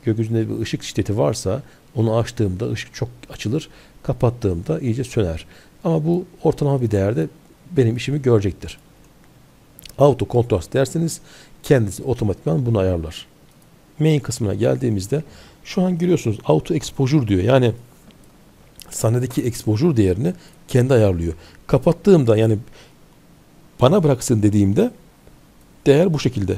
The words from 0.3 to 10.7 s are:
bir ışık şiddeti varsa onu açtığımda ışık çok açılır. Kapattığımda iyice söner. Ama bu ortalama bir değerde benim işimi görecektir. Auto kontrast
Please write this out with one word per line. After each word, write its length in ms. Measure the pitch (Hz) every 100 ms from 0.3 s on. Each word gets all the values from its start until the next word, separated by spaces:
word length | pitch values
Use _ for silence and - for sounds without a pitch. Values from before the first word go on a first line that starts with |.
| 113 110
bir 100 | 107
ışık 240 | 113 -
şiddeti 340 | - - 101 104
varsa 460 | 143 117 95 117 - - _
onu 220 | - 113 113
açtığımda 540 | 117 - 104 90 123
ışık 220 | 117 -
çok 160 | - 120 - -
açılır. 400 | - 107 147 - - - -
Kapattığımda 760 | - 127 123 117 101 85 - 160
iyice 240 | 127 113
söner. 420 | - - 92 80 - - - _
Ama 220 | 175 160
bu 200 | 156 175 185 -
ortalama 380 | 160 - 143 139
bir 100 | 117
değerde 360 | 98 98 139 156 - - - - -
benim 200 | 113 120
işimi 240 | 127 143
görecektir. 560 | 131 113 95 82 80 - - - - _ - - - _ _ - - -
Auto 280 | 143 120
kontrast 480 | 101 123 117 98 -